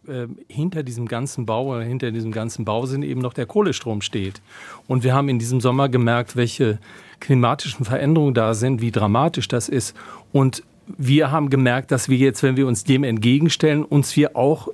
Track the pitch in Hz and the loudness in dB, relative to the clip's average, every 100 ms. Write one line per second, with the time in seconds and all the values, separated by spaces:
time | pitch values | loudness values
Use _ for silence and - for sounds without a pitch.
0 | - 131 120 - - 147 175 160 127 117 | -12 -10 -10 -12 -12 -6 -4 -4 -8 -8
1 | 117 120 131 - 113 110 135 117 117 127 | -6 -6 -6 -6 -4 -4 -4 -4 -6 -4
2 | 120 113 110 110 113 - 107 110 127 139 | -4 -4 -6 -6 -6 -6 -2 -2 -2 -4
3 | 147 127 127 135 117 208 196 - 117 104 | -4 -4 -6 -6 -4 0 0 -2 -4 -6
4 | - 110 98 - _ - - - - 127 | -4 -6 -6 -10 _ -20 -20 -14 -4 0
5 | 127 135 139 123 117 127 123 131 139 123 | 2 2 2 -2 0 0 2 2 2 2
6 | 117 120 117 123 117 - 117 104 - - | 2 2 -2 -2 -2 0 0 0 -8 -20
7 | - - - 131 120 143 135 - 110 131 | -20 -8 2 4 4 0 -4 -6 -4 0
8 | 143 160 147 120 110 110 123 120 117 104 | 2 4 4 2 2 0 0 0 -2 0
9 | 104 110 165 - - 123 - 131 - - | 2 2 2 -2 -4 -4 -2 -4 -4 -10
10 | - - - 143 131 - - _ - - | -20 -20 -2 2 2 0 -14 _ -16 -4
11 | 131 147 139 156 143 135 127 127 - 131 | 2 4 2 0 0 2 2 0 0 -2
12 | - 127 135 131 139 131 135 110 - 131 | 2 2 2 2 0 2 0 0 2 2
13 | 135 110 117 139 160 - 156 151 147 143 | 2 2 2 4 2 2 2 2 2 2
14 | 135 - 147 123 135 160 - | 2 2 2 2 0 0 -4